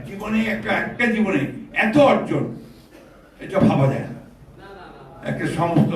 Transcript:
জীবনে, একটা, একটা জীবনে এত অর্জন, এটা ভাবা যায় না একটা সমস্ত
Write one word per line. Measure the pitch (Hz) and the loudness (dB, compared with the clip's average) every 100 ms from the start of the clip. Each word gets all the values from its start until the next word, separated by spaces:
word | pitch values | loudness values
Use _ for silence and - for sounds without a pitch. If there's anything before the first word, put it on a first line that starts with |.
| - | -12
জীবনে, | 196 214 220 | -10 -2 -2
একটা, | 220 214 214 | 0 -2 -2
একটা | 196 - - | -2 -4 -2
জীবনে | 240 214 190 147 - - - | 0 2 0 0 -2 -8 -8
এত | - 220 294 | -2 2 6
অর্জন, | 269 220 - 143 117 - - - - - - - - - | 6 4 0 -2 -4 -8 -16 -20 -20 -20 -20 -20 -20 -18
এটা | - - | -4 2
ভাবা | 220 143 135 | 4 4 2
যায় | - - | 0 -6
না | - - - - - - - - - - - 147 | -12 -18 -20 -20 -20 -20 -20 -20 -20 -20 -12 -8
একটা | 139 175 - | -4 -4 -2
সমস্ত | 170 165 - | 2 2 2